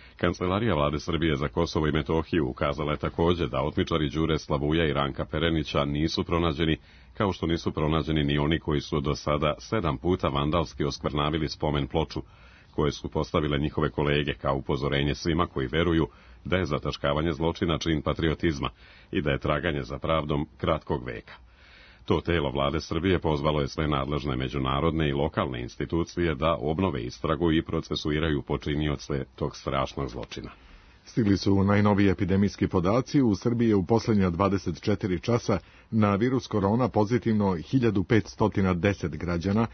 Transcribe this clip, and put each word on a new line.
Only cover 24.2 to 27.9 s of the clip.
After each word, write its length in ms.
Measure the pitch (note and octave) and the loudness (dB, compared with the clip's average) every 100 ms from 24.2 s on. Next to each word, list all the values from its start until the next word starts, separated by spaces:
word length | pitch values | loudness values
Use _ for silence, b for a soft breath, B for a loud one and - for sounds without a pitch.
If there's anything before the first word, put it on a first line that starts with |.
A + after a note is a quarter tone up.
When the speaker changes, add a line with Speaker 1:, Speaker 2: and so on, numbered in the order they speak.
| C#2 B1+ | -2 -2
Speaker 1:
međunarodne 760 | C2 C#2 C2 C#2 E2 D#2 D2+ | -2 -2 -2 0 0 2 0
i 40 | |
lokalne 480 | C#2 D#2 - D#2+ A#1+ | 0 0 0 -4 -4
institucije 760 | B1 - - E2+ E2+ - E2+ C2+ | -8 -8 -4 -2 -4 -2 -2 0
da 220 | D#2+ C#2 | 0 0
obnove 440 | C#2 D#2+ F#2+ C2+ | 0 0 0 -2
istragu 480 | B1 - D#2 D2+ E2+ | -6 -6 -2 0 2
i 100 | D#2+ | 2
procesuiraju 800 | D#2 D#2+ - | 0 -4 -4